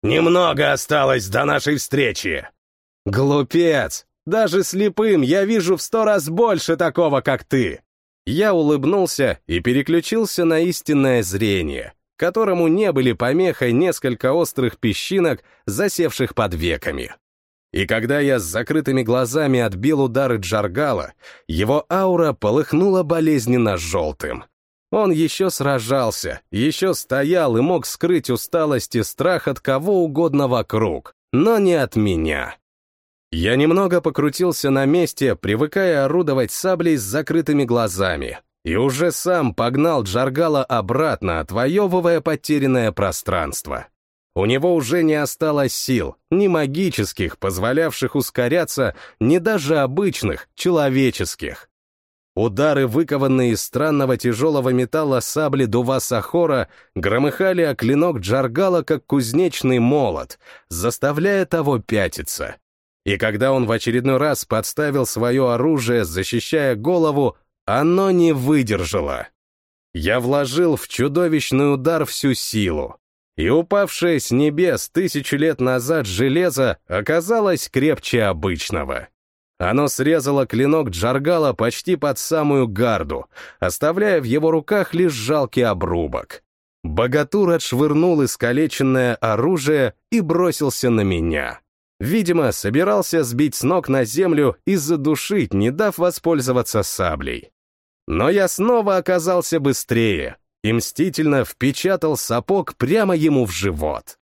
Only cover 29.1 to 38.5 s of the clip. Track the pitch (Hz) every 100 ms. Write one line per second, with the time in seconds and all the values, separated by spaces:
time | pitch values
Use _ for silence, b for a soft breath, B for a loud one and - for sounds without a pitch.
29.1 | - 180 175 - 127 - 135 175 190 165
30.1 | 143 165 139 135 123 104 110 110 71 -
31.1 | _ _ 123 202 226 190 165 127 113 107
32.1 | 85 80 71 60 - _ _ _ _ _
33.1 | _ _ 80 92 127 151 185 190 175 165
34.1 | 139 143 135 175 156 143 135 135 170 160
35.1 | - 135 98 95 107 151 196 185 151 135
36.1 | 170 160 135 117 - 190 175 170 151 98
37.1 | 135 151 160 151 147 123 120 110 90 92
38.1 | 78 67 - _